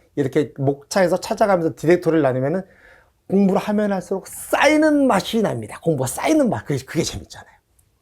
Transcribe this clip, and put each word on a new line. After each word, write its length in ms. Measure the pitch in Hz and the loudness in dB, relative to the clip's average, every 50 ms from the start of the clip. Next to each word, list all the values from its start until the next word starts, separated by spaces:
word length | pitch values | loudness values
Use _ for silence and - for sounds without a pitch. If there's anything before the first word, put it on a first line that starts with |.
| _ _ _ | _ _ _
이렇게 360 | 139 139 131 - 156 147 151 - | -4 -2 0 0 0 0 -2 -4
목차에서 640 | - 135 143 139 139 - - - 202 185 165 185 180 | -2 -2 -2 -2 -2 -6 -4 0 2 2 2 0 -2
찾아가면서 540 | - - 220 190 226 202 196 175 165 160 131 | -2 -4 -2 0 2 2 2 2 0 -2 -4
디렉토리를 480 | - - 151 180 175 175 165 156 165 | 0 2 2 2 4 2 2 2 2
나누면은 400 | 143 131 123 131 131 139 170 190 185 - _ _ _ - - _ _ _ _ _ _ - | 2 2 0 0 -2 -2 -2 -4 -6 -10 _ _ _ -20 -20 _ _ _ _ _ _ -2
공부를 320 | 185 196 202 190 190 190 | 2 2 4 2 2 0
하면 320 | - - 208 208 208 202 | 0 -2 -2 0 0 0
할수록 340 | 196 185 180 - 196 185 - | -2 -4 -4 -6 -8 -8 -8
쌓이는 800 | - - - - - - - 262 294 311 302 311 311 294 285 277 | -12 -16 -16 -6 -4 0 2 4 4 4 4 4 4 2 2 2
맛이 360 | 254 214 190 - - - 233 | 2 2 0 -2 -2 -2 -2
납니다. 360 | 208 160 131 120 107 104 - - | -2 -2 -4 -6 -8 -12 -14 -6
공부가 240 | - 170 160 127 131 | -2 -2 -2 0 -2
쌓이는 420 | 123 - - - - 320 311 277 214 | -4 -4 -2 0 2 2 2 2 0
맛. 160 | 139 110 - | -2 -4 -4
그게, 180 | - 147 123 - | -4 -6 -6 -6
그게 180 | - - 165 | -6 -4 -4
재밌잖아요. 540 | - - - 101 - - - - - - _ _ _ _ _ _ _ _ _ _ | -4 -4 -6 -10 -12 -16 -20 -20 -20 -20 _ _ _ _ _ _ _ _ _ _